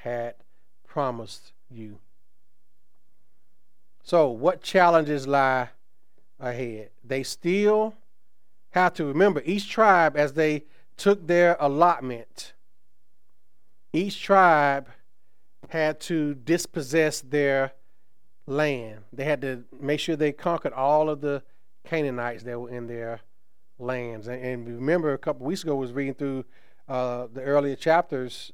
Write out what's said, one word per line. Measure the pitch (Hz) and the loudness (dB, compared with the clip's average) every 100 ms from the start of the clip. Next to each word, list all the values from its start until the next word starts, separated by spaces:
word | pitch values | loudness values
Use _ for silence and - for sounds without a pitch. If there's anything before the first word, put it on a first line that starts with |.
had | 120 120 117 - - - - - - | -6 -4 -6 -8 -14 -16 -16 -16 -8
promised | 151 135 117 107 - - - - | -2 -2 -4 -8 -14 -16 -16 -16
you." | 117 107 95 - - - - - - - - - - - - - - - - - - - - | -12 -12 -12 -16 -16 -16 -16 -16 -16 -16 -16 -16 -16 -16 -16 -16 -16 -16 -16 -16 -16 -16 -16
So | - 175 143 | 2 4 4
what | 113 160 175 | 2 0 0
challenges | - 185 175 165 147 147 135 | 2 6 8 6 4 -2 2
lie | 139 135 131 123 - - - - - - - | 4 4 4 0 -8 -16 -16 -16 -16 -16 -8
ahead? | 127 120 120 107 107 - | -6 -4 -6 -8 -12 -12
They | 120 135 | -4 -4
still | 139 - 170 196 208 214 220 - - - - - - - - | -4 -4 0 4 4 4 2 -4 -16 -16 -16 -16 -16 -16 -2
have | 180 180 - | 4 4 2
to | 143 | 0
remember, | 147 202 151 139 | 4 4 4 0
each | 202 202 | -2 0
tribe, | 226 220 180 156 147 | 6 8 8 6 4
as | 147 | 2
they | 147 156 151 - - - - | 4 2 2 -4 -16 -16 0
took | 202 202 165 | 4 4 6
their | 175 175 165 | 6 8 6
allotment, | 143 143 175 147 127 117 113 - - - - - - - - - - - - - - - - | 4 6 6 6 -2 -8 -10 -14 -14 -16 -16 -16 -16 -16 -16 -16 -16 -16 -16 -16 -16 -16 -4
each | 160 196 - | -2 -2 -2
tribe | - 196 180 151 143 139 - - - - - - - - - | 6 8 10 8 6 2 -2 -14 -16 -16 -16 -16 -16 -16 -6
had | 160 156 151 | 0 0 0
to | - 160 147 | -2 0 0
dispossess | 135 117 170 - 165 127 160 156 - | -2 0 0 0 -6 0 2 2 0
their | 131 147 143 135 135 - - - - - - - - | -2 2 4 2 0 -4 -16 -16 -16 -16 -16 -14 -4
land. | 139 151 127 110 107 104 | 0 0 0 -6 -12 -12
They | 123 143 | -4 -2
had | 147 | 0
to | 139 123 - - | -2 -6 -10 -6
make | 139 151 | -2 -2
sure | - 151 | 0 2
they | 151 | 0
conquered | - 175 170 139 | 2 0 0 -2
all | 123 139 151 156 | 0 4 4 4
of | 147 | 0
the | 147 139 - - - - - | -2 -2 -6 -16 -16 -16 -4
Canaanites | 165 143 123 120 113 | 0 0 0 -4 -6
that | 120 120 | -8 -8
were | 120 | -8
in | 123 117 | -8 -8
their | 117 117 117 - - - - - - | -8 -8 -8 -12 -16 -16 -16 -16 -8
lands. | 123 127 120 110 110 | -4 -4 -4 -8 -8
And, | 127 | -6
and | 127 123 117 | -6 -6 -6
remember, | 120 135 175 156 | -4 2 2 2
a | 135 | 0
couple | 156 135 131 | -2 -2 -2
weeks | 190 | -2
ago, | 160 | -2
I | 139 | -2
was | 127 | -2
reading | 131 139 131 | -2 -4 -2
through, | 139 135 - - - - - | -2 -4 -6 -12 -16 -14 -4
uh, | 127 127 123 120 | -2 -2 -2 -6
the | 127 | -4
earlier | 135 143 143 131 | 4 4 4 2
chapters, | 160 165 - 135 127 - - | 4 6 4 -2 -4 -8 -14